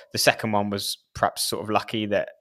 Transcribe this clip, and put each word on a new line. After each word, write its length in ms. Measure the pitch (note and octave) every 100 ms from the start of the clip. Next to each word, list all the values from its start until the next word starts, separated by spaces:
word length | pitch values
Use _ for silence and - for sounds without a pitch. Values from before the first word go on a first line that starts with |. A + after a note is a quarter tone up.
| -
the 60 | A2
second 340 | - - A2
one 160 | G#2 G#2
was 300 | G2+ - - _
perhaps 300 | - G#2+ -
sort 180 | - G#2
of 80 | G#2
lucky 340 | G#2 - A2 G#2
that 220 | G2 - -